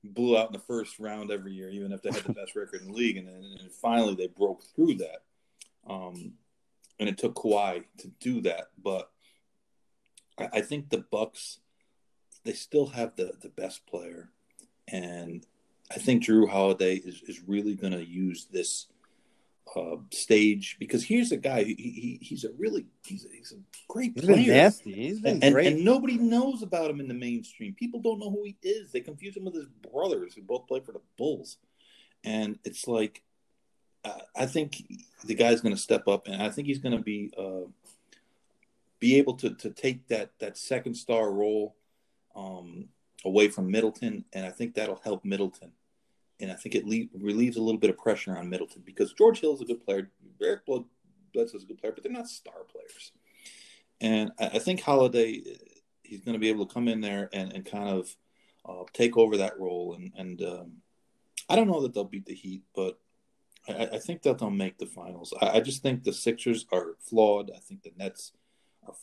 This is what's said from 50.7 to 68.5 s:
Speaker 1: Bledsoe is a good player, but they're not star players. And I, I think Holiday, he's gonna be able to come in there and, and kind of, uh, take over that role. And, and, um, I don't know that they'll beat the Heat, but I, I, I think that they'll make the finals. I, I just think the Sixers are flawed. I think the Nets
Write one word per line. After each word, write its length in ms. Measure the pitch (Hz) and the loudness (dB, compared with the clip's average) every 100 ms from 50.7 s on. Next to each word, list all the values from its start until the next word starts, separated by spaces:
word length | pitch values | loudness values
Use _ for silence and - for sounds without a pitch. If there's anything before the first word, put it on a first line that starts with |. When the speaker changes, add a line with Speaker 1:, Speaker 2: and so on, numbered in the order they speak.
| 127 120 _ _ _ _ | -6 -6 _ _ _ _
Speaker 1:
Bledsoe 240 | 117 117 101 | -4 -4 -6
is 60 | |
a 40 | 95 | -16
good 100 | - | -10
player, 160 | 110 | -10
but 100 | - | -8
they're 80 | - | -8
not 160 | 247 240 | -10 -10
star 380 | - - - - | -14 -18 -20 -18
players. 440 | - - - - _ _ _ - - - - _ - | -20 -20 -20 -20 _ _ _ -20 -20 -20 -20 _ -4
And 300 | 110 110 107 - | 0 2 0 -2
I, 100 | 113 | -2
I 120 | 113 | 0
think 220 | 117 107 | 0 0
Holiday, 600 | - 139 127 120 113 87 - - - _ _ _ | 4 6 6 4 2 0 -12 -18 -20 _ _ _
he's 180 | - 101 | -18 -10
gonna 160 | 117 110 | -6 0
be 120 | 110 | 2
able 160 | 107 95 | 2 -2
to 80 | |
come 140 | 120 120 | -2 0
in 140 | 110 | 0
there 280 | 104 101 95 | -2 -4 -4
and, 200 | 101 95 | -6 -6
and 120 | 98 92 | -8 -10
kind 240 | 104 - | -6 -2
of, 260 | 92 90 - _ _ _ _ - | -2 -4 -12 _ _ _ _ -16
uh, 160 | 90 92 | -14 -6
take 220 | - 120 117 | 2 4 6
over 200 | 110 101 | 6 6
that 220 | 95 - | 0 -4
role. 340 | 92 87 87 85 | -6 -4 -6 -8
And, 160 | 92 95 | -12 -12
and, 260 | 92 90 | -12 -8
um, 300 | 87 90 85 - _ _ _ _ _ - - | -8 -8 -14 -20 _ _ _ _ _ -12 0
I 80 | 208 | 4
don't 120 | 214 | 4
know 140 | 160 | 2
that 100 | 131 | 0
they'll 100 | - | -2
beat 220 | 101 98 - | -6 -8 -12
the 100 | - | -14
Heat, 280 | 95 95 - - | -12 -14 -10 -6
but 240 | 92 - _ _ _ _ _ _ - | -6 -6 _ _ _ _ _ _ -10
I, 60 | |
I, 160 | 110 113 | -6 -4
I 60 | 110 | -6
think 240 | - 170 | -8 -2
that 140 | 147 - | 0 0
they'll 120 | 107 | -2
make 280 | 98 95 - | -2 -4 -6
the 100 | - | -14
finals. 460 | 92 87 87 87 - | -14 -16 -16 -12 -2
I, 160 | 101 113 | 2 4
I 20 | |
just 200 | 123 135 | 2 0
think 220 | 135 123 | -2 -2
the 100 | - | -2
Sixers 520 | - 123 113 123 113 - | -2 -2 0 0 -2 0
are 240 | 92 82 - | -2 -2 -10
flawed. 500 | - 113 107 104 101 - | 0 4 6 4 0 -12
I 40 | |
think 240 | - 98 | -18 -20
the 100 | - 87 | -18 -10
Nets 360 | 98 - - _ _ | -10 -10 -18 _ _